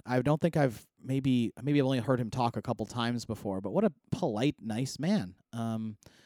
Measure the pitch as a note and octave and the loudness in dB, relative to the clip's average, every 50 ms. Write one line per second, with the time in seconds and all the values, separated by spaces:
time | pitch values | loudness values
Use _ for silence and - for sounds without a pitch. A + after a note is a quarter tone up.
0 | - A#2 B2+ B2+ B2 C#3 D3+ - - E3+ - D#3+ C#3+ B2+ G#2+ - - _ _ _ | -4 0 0 2 4 2 2 2 2 2 2 2 2 2 0 -4 -14 _ _ _
1 | - B2 C3+ C3+ C3 C#3 B2+ B2 A#2 G2+ - - B2+ C#3+ D3 C#3+ C3 C3 C3+ B2+ | -6 -2 -2 0 2 4 4 4 2 0 -2 -4 -2 2 2 4 4 2 2 0
2 | A2 C3+ C3 A#2+ B2 G#2+ - B2+ A#2+ A#2 - A2+ - C3 A2+ - A2 G2+ A2 A#2+ | 2 2 0 0 0 -2 0 0 0 0 0 -2 -4 -4 -4 -4 -4 -4 -4 -2
3 | A#2 A#2 A#2+ A#2 - - A2 - - G#2 F#2+ F#2+ G2 G2+ A2 F#3 A3 G3 - _ | -2 0 -2 -2 -4 -6 -8 -6 -4 -4 -4 -4 -4 -2 0 2 2 2 0 _
4 | _ _ - - F#3 C#3 G#2+ G#2 B2+ D3 D3 - - A2+ G#2+ A2+ C3+ C3+ - - | _ _ -4 -2 0 0 0 2 0 0 0 -2 -4 -4 -2 -2 -2 -4 -4 -2
5 | C#3+ F3+ A3 F3+ G2 F2+ F2+ - _ _ - A#2 A#2 A2+ A2+ A2 A2 A2 G#2 - | 0 0 2 0 0 -4 -10 -16 _ _ -8 -6 -4 -2 -2 -4 -4 -6 -8 -12
6 | _ - - _ _ | _ -20 -20 _ _